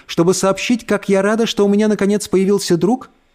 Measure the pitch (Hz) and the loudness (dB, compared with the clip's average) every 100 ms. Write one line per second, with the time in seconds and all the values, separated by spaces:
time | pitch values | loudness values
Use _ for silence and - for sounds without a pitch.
0 | - - 170 185 190 190 - 240 - 202 | -8 -2 0 2 0 -2 -2 -2 -2 -4
1 | - 196 196 214 226 - 202 202 214 208 | 0 0 0 0 -2 0 0 2 2 0
2 | 196 208 - 185 190 202 - 170 175 254 | 0 -2 0 0 2 0 0 0 0 -2
3 | - _ _ | -6 _ _